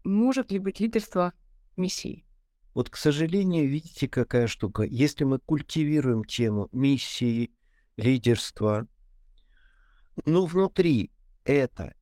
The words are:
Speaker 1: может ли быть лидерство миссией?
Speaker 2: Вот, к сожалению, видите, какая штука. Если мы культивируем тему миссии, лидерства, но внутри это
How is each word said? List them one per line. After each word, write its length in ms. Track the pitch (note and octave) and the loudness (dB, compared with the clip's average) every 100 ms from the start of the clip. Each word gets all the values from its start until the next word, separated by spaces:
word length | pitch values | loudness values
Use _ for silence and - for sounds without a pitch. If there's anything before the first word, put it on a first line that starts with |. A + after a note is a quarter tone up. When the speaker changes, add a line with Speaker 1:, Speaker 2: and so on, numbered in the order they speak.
Speaker 1:
может 480 | - G3 A#3+ C4+ B3 | -2 2 2 2 -2
ли 80 | G3 | -4
быть 200 | F#3+ - | -4 -4
лидерство 540 | A3 A3+ G#3 F#3 F3+ - _ _ _ - | -2 -2 -2 -2 -2 -4 _ _ _ -6
миссией? 480 | F#3 - - - - _ _ _ _ - | -6 -6 -10 -12 -18 _ _ _ _ -6
Speaker 2:
Вот, 140 | B2 | -6
к 80 | - | -2
сожалению, 720 | D3+ C#3+ D#3+ F#3+ F#3+ E3+ C#3 | 0 2 0 0 0 2 0
видите, 380 | D3 - - C3+ | -2 -6 -6 -4
какая 400 | - A#2+ B2 A#2 | -2 0 0 0
штука. 360 | - G#2 - | -2 -4 -2
Если 400 | G#2+ A#2+ D3 - | -2 2 0 2
мы 160 | C3+ C3+ | 0 0
культивируем 840 | - D3+ - D#3+ D3 D3+ C3 A2+ G#2+ | -2 -4 -2 -2 0 2 2 0 -2
тему 420 | - A2+ G#2 G2 | -2 0 0 -4
миссии, 800 | B2+ C#3 C3+ - - A#2+ A#2 A#2 _ _ _ _ - | 0 2 2 -2 -4 -2 0 -4 _ _ _ _ -2
лидерства, 920 | A2 C3 A#2+ A2+ - - G#2+ G#2 A2+ _ _ _ _ _ _ _ _ _ _ _ _ - - | 0 2 2 2 0 -2 0 0 -4 _ _ _ _ _ _ _ _ _ _ _ _ -8 0
но 200 | E3 F3+ | 2 2
внутри 640 | F3+ F#3+ - F3 B2+ F#2 _ _ _ - | 0 0 2 2 2 0 _ _ _ 0
это 480 | C#3+ B2+ - D2+ - | 2 2 -4 -12 -12